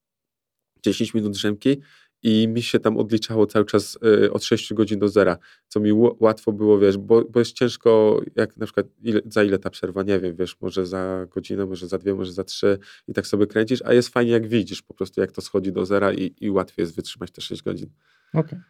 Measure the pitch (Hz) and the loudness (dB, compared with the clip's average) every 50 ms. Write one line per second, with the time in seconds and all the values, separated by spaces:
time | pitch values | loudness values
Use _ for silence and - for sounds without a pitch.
0 | _ _ _ _ _ _ _ _ _ _ _ _ _ _ _ _ - 110 98 - | _ _ _ _ _ _ _ _ _ _ _ _ _ _ _ _ -2 -2 -2 0
1 | 117 104 - 113 104 104 101 98 - 104 104 104 - 131 139 139 - _ _ _ | -2 -4 -2 -4 -4 -4 -4 -4 -4 -4 -4 -2 0 0 0 0 -2 _ _ _
2 | _ _ _ _ - 117 110 107 113 113 113 120 117 - - 131 - 110 107 113 | _ _ _ _ 0 2 2 2 2 2 0 -2 -2 0 -2 0 0 2 2 2
3 | 113 104 113 110 - - 113 110 104 104 - 107 104 - - 104 101 - - - | 2 2 2 -2 -2 -2 0 0 0 2 2 0 0 2 2 0 0 -2 -6 -2
4 | - 113 107 104 104 101 - 104 - - - 107 - - 107 107 110 101 110 98 | 2 4 6 6 6 4 2 0 -2 0 -2 -2 -2 -2 -2 0 0 0 0 0
5 | 101 104 95 104 98 90 87 - _ _ _ _ _ _ - 107 107 107 107 107 | 0 2 4 4 4 4 4 0 _ _ _ _ _ _ -4 0 0 2 4 4
6 | 117 117 - - 110 110 110 110 - - 107 101 107 104 107 101 101 98 98 101 | 4 2 4 4 2 2 2 0 -2 -4 -2 0 2 4 4 6 6 4 2 2
7 | 98 101 117 117 117 - 113 123 117 - - - 131 120 113 - - 120 113 110 | 2 2 4 4 4 2 2 0 0 0 0 -2 -2 -2 -2 0 2 4 4 6
8 | 107 107 107 - - - - - 110 107 - - 110 107 - - 98 - _ _ | 6 4 2 2 -2 -4 -4 -4 -4 -4 -4 -8 -10 -6 -4 -4 -4 -4 _ _
9 | - 117 107 104 - 113 104 110 104 101 95 92 98 95 - - - 92 87 98 | -4 -2 -2 -2 -2 -2 0 0 2 2 2 0 -2 -6 -10 -8 -8 -6 -4 -4
10 | 95 101 101 95 90 90 85 82 92 85 - _ - 92 85 95 92 87 92 95 | -2 0 0 0 -2 -4 -4 -6 -6 -6 -8 _ -10 -6 -4 -4 -4 -4 -4 -6
11 | 92 95 95 92 90 90 - 95 85 - 101 95 98 92 95 87 90 87 95 92 | -6 -6 -6 -8 -8 -10 -10 -10 -8 -6 -6 -6 -6 -6 -8 -10 -10 -8 -8 -6
12 | 90 98 98 95 95 92 87 87 95 - - - - 101 98 98 - - - - | -4 -4 -4 -4 -4 -8 -8 -10 -10 -10 -6 -2 0 0 0 -2 -4 -12 -20 -20
13 | _ - 98 - 95 - - 101 104 101 - 110 113 113 127 120 - 117 120 120 | _ -10 -6 -6 -4 -2 0 0 0 0 0 0 0 0 -2 -2 0 2 4 4
14 | 120 - - 123 120 117 117 117 113 107 117 117 95 - - - - - - - | 4 2 0 0 2 2 2 0 0 0 0 0 0 -2 -6 -12 -14 -14 -10 -10
15 | 95 92 - - 95 92 - - - - - 101 92 98 90 95 95 92 101 98 | -10 -6 -2 -2 -2 -2 -4 -8 -10 -4 -4 -2 -2 -2 -2 -4 -2 -2 0 0
16 | 101 98 95 98 95 87 - _ - 107 98 95 90 - - - 90 85 82 - | 0 0 0 -2 -4 -6 -6 _ -6 -2 -2 -2 -2 -2 -4 -6 -6 -6 -6 -8
17 | - - - - 92 90 - - - - 98 98 - 101 95 92 101 98 _ _ | -12 -12 -12 -12 -14 -14 -14 -14 -14 -12 -12 -10 -8 -8 -8 -8 -10 -14 _ _
18 | _ _ _ _ _ _ - 160 156 156 - 180 - _ | _ _ _ _ _ _ -4 -4 -4 -4 -6 -16 -16 _